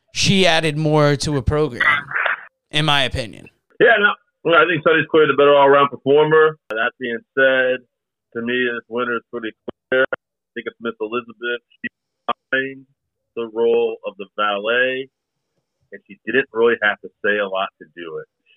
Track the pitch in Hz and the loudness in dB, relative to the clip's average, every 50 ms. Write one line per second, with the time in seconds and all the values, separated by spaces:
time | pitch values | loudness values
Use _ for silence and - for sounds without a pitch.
0 | _ _ - - - - 202 190 185 170 160 160 160 170 147 151 156 151 151 151 | _ _ -6 -2 0 2 4 4 4 4 4 2 0 0 -2 -2 0 2 2 4
1 | 147 147 143 135 - 156 147 135 - - 151 151 156 151 120 104 - - - - | 4 2 2 0 -2 -4 -4 -2 -2 -2 0 0 -2 -2 -2 -2 -2 -2 -2 -2
2 | - - - - - - - - - - _ _ _ _ - 151 156 151 143 143 | -4 -8 -6 -6 -4 -4 -6 -8 -10 -16 _ _ _ _ -4 -2 0 2 2 0
3 | 131 120 - 139 117 101 65 50 - - _ _ _ _ _ - - - 226 208 | 0 -2 -4 -6 -8 -10 -12 -18 -20 -20 _ _ _ _ _ 2 2 4 4 4
4 | 208 - - - _ _ _ _ - 160 170 156 160 175 175 151 - 175 160 160 | 2 0 -2 -4 _ _ _ _ -2 2 4 4 4 4 2 0 2 2 2 2
5 | 147 - - 156 151 143 135 135 143 143 143 143 139 139 143 143 143 - 120 - | 2 2 2 4 4 4 4 4 4 6 6 6 6 6 6 4 4 2 -2 -4
6 | - 135 143 151 151 151 156 156 156 156 156 - _ - 107 110 113 120 - - | 0 2 4 4 4 4 4 4 4 4 2 -4 _ -8 -6 -4 -4 -4 -6 -8
7 | 127 120 117 113 - _ _ 135 135 131 131 131 127 127 127 127 123 _ _ _ | -8 -8 -8 -8 -10 _ _ 2 2 2 2 2 0 0 -2 -4 -8 _ _ _
8 | _ _ _ _ _ _ - 117 117 120 123 123 127 120 120 117 - - 113 123 | _ _ _ _ _ _ -12 -8 -6 -4 -4 -4 -4 -4 -6 -8 -10 -8 -8 -6
9 | 123 120 120 113 - _ - 117 113 107 - _ _ - - _ _ _ 131 131 | -4 -4 -6 -8 -8 _ -12 -12 -10 -12 -12 _ _ -18 -18 _ _ _ 0 0
10 | 131 - - - _ _ _ _ _ _ _ 120 113 113 - _ 113 117 113 - | 0 0 -4 -10 _ _ _ _ _ _ _ -14 -14 -14 -12 _ -10 -10 -8 -8
11 | 110 107 117 120 117 117 113 104 117 120 120 120 _ _ _ _ - - - _ | -8 -8 -8 -8 -10 -10 -14 _ -8 -8 -8 -8 _ _ _ _ -16 -16 -16 _
12 | _ _ _ _ _ - - - _ _ 135 135 135 135 135 135 135 _ _ _ | _ _ _ _ _ -10 -10 -10 _ _ -6 -6 -6 -6 -10 -16 -20 _ _ _
13 | _ _ _ _ _ _ _ 117 117 110 107 113 117 117 117 117 117 113 113 - | _ _ _ _ _ _ _ -10 -10 -8 -4 -2 0 0 2 0 0 -2 -4 -8
14 | - 104 98 95 98 - _ 107 104 104 101 101 104 113 120 123 127 131 131 131 | -12 -14 -14 -14 -16 -12 _ -4 -4 -2 -2 -4 -2 -2 0 0 0 -2 -4 -6
15 | 135 131 _ _ _ _ _ _ _ _ _ _ _ _ _ _ _ _ 101 98 | -10 -12 _ _ _ _ _ _ _ _ _ _ _ _ _ _ _ _ -20 -20
16 | _ - 101 - _ 110 113 131 - - - 113 117 120 113 - 107 104 98 - | _ -20 -20 -16 _ -4 -2 -2 -2 -2 -2 0 0 0 0 0 -2 -2 -4 -4
17 | - 92 - _ - 104 104 104 101 95 95 95 98 98 - _ 90 78 _ 87 | -8 -18 -14 _ -4 -2 -2 -2 -4 -4 -4 -6 -6 -8 -10 _ -20 -20 _ -16
18 | 85 80 78 76 78 - _ _ _ _ _ | -16 -14 -14 -14 -16 -16 _ _ _ _ _